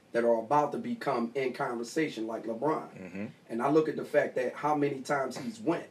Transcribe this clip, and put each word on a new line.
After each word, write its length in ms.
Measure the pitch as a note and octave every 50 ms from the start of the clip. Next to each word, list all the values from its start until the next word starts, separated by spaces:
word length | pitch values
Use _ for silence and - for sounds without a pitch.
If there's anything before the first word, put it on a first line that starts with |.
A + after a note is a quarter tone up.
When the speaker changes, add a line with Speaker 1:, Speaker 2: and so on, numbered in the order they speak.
| _ - -
Speaker 1:
that 100 | A#2 A#2+
are 160 | A#2 A#2 A2+
about 320 | - - D3 D3 D3+ -
to 60 | -
become 540 | A#2+ A2 A#2+ A#2+ - - C#3+ C3 A#2+ A#2 A2+ -
in 160 | C#3 C3 B2
conversation, 760 | - - C#3 C3 A#2+ A#2 A#2 - - D#3+ D#3 C#3+ - A2 A2
like 200 | A2+ A2+ G#2+ -
LeBron. 420 | A2 A2+ A#2 C3+ D3+ D#3 - - - -
Speaker 2:
Mm-hmm. 280 | - F#2 F2+ F#2 G2 G#2+ A#2 - - - -
Speaker 1:
And 120 | A#2+ A#2
I 80 | B2+ C#3+
look 200 | D3+ D#3+ D3+ D3
at 80 | -
the 80 | - -
fact 300 | - - C#3+ B2+ - -
that 180 | C3 B2 A#2+ -
how 200 | - D3 D3+ D3+
many 260 | D3 C#3+ C#3+ C#3 B2+
times 360 | B2 - D3 C#3 C3 B2 A#2+
he's 220 | - C3+ A#2 G#2 G#2
went. 280 | G#2+ D3+ F3+ G3+ - -